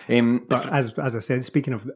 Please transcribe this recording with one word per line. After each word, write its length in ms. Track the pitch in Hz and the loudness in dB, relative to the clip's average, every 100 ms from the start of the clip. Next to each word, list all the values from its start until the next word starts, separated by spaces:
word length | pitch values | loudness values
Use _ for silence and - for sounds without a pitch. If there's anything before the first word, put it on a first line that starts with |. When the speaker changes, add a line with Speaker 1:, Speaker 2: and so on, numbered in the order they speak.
| - | 0
Speaker 1:
yeah. 100 | 120 | 4
Speaker 2:
Um, 260 | 117 120 - | 4 2 0
the 60 | 123 | -2
Speaker 1:
But 80 | |
Speaker 2:
fr- 100 | - | 0
Speaker 1:
as, 260 | 147 120 - | 0 -2 -2
as 160 | 131 113 | -4 -4
I 40 | |
said, 260 | - 127 127 | -2 -4 -2
speaking 280 | 151 135 | -2 -2
of 160 | 120 113 | -4 -6